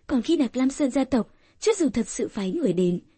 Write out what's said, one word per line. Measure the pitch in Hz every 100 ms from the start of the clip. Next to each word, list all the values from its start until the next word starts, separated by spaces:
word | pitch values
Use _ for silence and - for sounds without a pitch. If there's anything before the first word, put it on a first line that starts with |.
| -
Còn | 269
khi | 226 320
Lạc | 240 247
Lam | 262
Sơn | - 285
gia | 269
tộc, | 269 226 202 _ _ -
cho | 415 453
dù | 302
thật | 233 220
sự | - -
phái | - 190
người | 330 262
đến, | 170 180 175 -